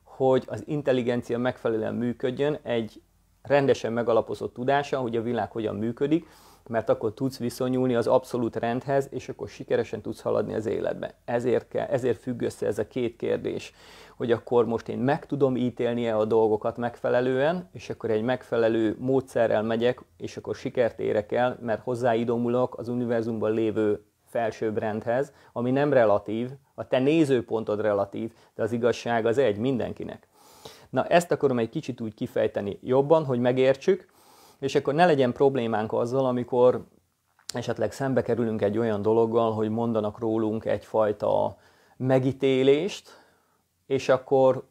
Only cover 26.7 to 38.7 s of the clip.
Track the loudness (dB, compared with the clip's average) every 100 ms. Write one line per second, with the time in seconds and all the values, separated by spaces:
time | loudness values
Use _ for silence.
26.7 | -14 -2 0 4 4 4 2 0 -4 -2
27.7 | 0 2 0 0 -4 -10 -12 _ -6 -4
28.7 | 0 0 0 -2 0 2 2 2 2 0
29.7 | -2 -4 -6 -12 -14 _ _ -20 -20 -20
30.7 | -20 -6 -4 2 2 2 0 2 0 -2
31.7 | -4 -10 -8 -10 -8 -6 -2 -2 -2 -6
32.7 | -6 0 2 4 2 2 0 2 4 4
33.7 | 2 0 -2 -4 _ _ -20 -20 _ -2
34.7 | 0 0 4 4 4 2 4 2 2 0
35.7 | -2 -2 -2 0 0 0 -2 -2 4 4
36.7 | 4 -4 _ _ _ _ _ -10 -6 -6
37.7 | -2 -4 -2 -2 0 0 0 0 0 0